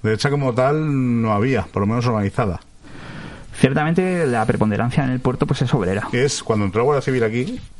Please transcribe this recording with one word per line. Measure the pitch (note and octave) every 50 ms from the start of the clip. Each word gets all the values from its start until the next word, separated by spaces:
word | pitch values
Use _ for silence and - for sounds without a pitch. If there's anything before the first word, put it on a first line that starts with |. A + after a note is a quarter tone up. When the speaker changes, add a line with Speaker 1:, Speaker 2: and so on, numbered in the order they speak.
| -
Speaker 1:
derecha | A2 A2 G#2 - C#3+
como | C#3 C#3+ C#3 C3 A#2
tal, | B2 B2+ C3+ D3+ D#3 D#3 D3+ C#3+ C3+ B2+ B2 A#2+ A#2
no | A2+ A2+ G#2+
había, | G2+ G#2+ C3+ C3+ A2 F2
por | - - G2
lo | G2+
menos | G2+ A2+ B2 A#2
organizada. | B2 A#2 G#2+ G2+ G2 - - A#2+ G2+ E2+ - - - - - - - - - - - - - - - - - - - -
Speaker 2:
Ciertamente | - - E3 C#3 D3 D3+ D#3 E3+ F#3+ F#3 F#3 F3+ F3 E3
la | C3+ A#2+ A2+ A2
preponderancia | A2+ A#2+ - G#2+ G#2+ G#2 - A2+ B2 - - C#3
en | B2+
el | B2+ B2+
puerto, | - B2+ A#2+ - C#3
pues, | - C#3 -
es | C#3 A#2+ -
obrera. | B2+ F#2 F2 F#2+ G2+ - -
Speaker 1:
Es | - A#2+ C3 C#3+ - - -
cuando | - A2+ G#2 G#2
entró | F#2+ F2 A2
la | A#2+
Guardia | C#3+ D3 C#3
Civil | - C#3+ C3 B2+ A2+
aquí | A2 A2 A#2+ B2+ F#3+ B3+ A#3+ - - -